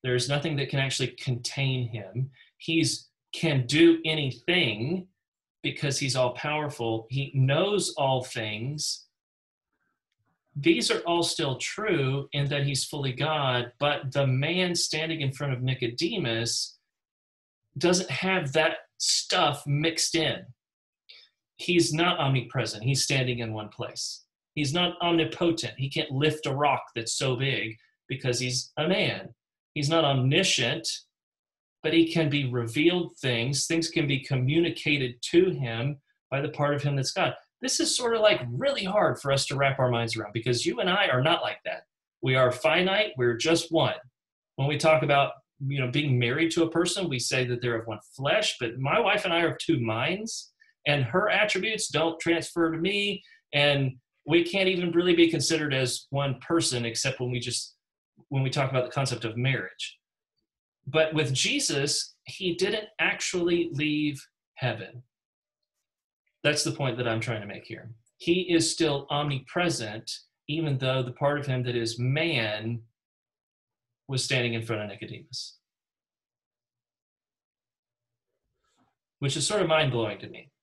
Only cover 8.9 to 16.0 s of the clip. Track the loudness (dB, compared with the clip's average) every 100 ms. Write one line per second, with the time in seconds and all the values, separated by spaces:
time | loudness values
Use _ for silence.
8.9 | -6 _ _ _ _ _ _ _ _ _
9.9 | _ _ _ _ _ _ 0 4 4 2
10.9 | 0 0 0 0 -2 -2 -2 -6 -4 -2
11.9 | 0 0 -2 -4 -4 -2 0 0 -2 -4
12.9 | -4 -4 -2 -2 0 0 0 -2 _ -2
13.9 | 0 -2 0 2 2 0 0 0 0 -2
14.9 | -2 -4 -2 -4 -4 -4 -2 -2 -2 -4
15.9 | -2